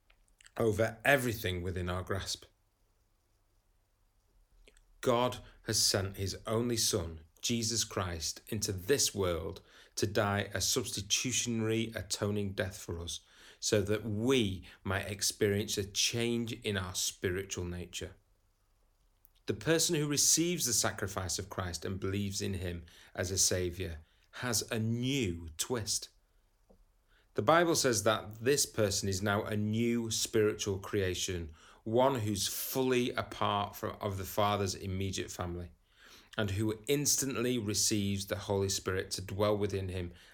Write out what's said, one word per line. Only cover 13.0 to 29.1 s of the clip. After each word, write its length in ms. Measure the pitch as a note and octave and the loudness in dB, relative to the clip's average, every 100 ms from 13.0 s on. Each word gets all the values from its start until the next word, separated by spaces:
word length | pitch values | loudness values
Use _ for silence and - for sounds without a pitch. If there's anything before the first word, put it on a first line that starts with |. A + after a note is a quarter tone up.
| E2+ - - - - - | -8 -10 -12 -20 -20 -8
so 220 | - G#2+ | 2 2
that 220 | G2 G#2 | 4 0
we 600 | A2+ G#2 A#2+ C3+ G#2 F#2+ - - | -2 -2 2 4 2 -2 -10 -10
might 260 | G2 G2 - | -2 -2 -2
experience 680 | G2+ - - G#2 G2+ - - | -2 -2 2 2 2 0 -2
a 80 | |
change 680 | G2 - - A#2 A#2 A#2 A#2 - | -2 0 0 2 2 0 -2 -4
in 120 | G#2+ G2 | -2 -2
our 180 | F#2 | -2
spiritual 680 | F#2 - - G2 F2+ F#2+ - | -2 -4 -2 -2 -2 -4 -6
nature. 520 | F2+ F2 F2 - F2+ - _ _ _ _ _ _ _ _ _ _ _ _ - | -6 -6 -8 -10 -12 -14 _ _ _ _ _ _ _ _ _ _ _ _ -4
The 80 | |
person 400 | G#2 D3 E3 D#3+ | -2 2 4 4
who 120 | D#3+ D3 | 2 2
receives 600 | C#3+ - - E3+ F3 A#2+ | 4 6 6 4 2 2
the 60 | |
sacrifice 680 | A#2 A2 - G2 G2 F#2 - | 2 2 0 -4 -4 -4 -4
of 100 | - | -6
Christ 360 | - F2+ F2 | -4 -4 -4
and 140 | G2 F#2+ | -6 -4
believes 440 | G2 G2+ G2+ G2 | -2 -2 -2 -2
in 120 | G#2 | -4
him 300 | F2+ F2+ E2+ E2+ - - | -4 -4 -6 -10 -20 -12
as 160 | - F#2 | -6 -2
a 80 | G2 | 2
saviour 600 | - F#2 F2+ E2+ F2 D#2+ - _ _ - | 4 4 0 -2 -6 -8 -14 _ _ -8
has 200 | B2 A2 - | -2 -2 0
a 80 | A#2 | 0
new 720 | A2 A#2 B2+ C#3 G#2 E2+ E2 - | 0 0 0 2 0 -2 -6 -6
twist. 520 | - B2 G2+ - - _ _ _ _ _ _ - _ _ _ _ _ | -2 -2 -2 -4 -6 _ _ _ _ _ _ -20 _ _ _ _ _
The 80 | - | -2
Bible 340 | G#2+ E3 E3+ D3 | 6 6 6 4
says 260 | C3+ A2 | 4 4
that 400 | G#2 G#2 G#2 A2 | 4 2 0 -4
this 240 | A2+ C#3+ - | 0 2 2
person 420 | - G#2 F#2+ | 2 2 2
is 140 | G2 | 0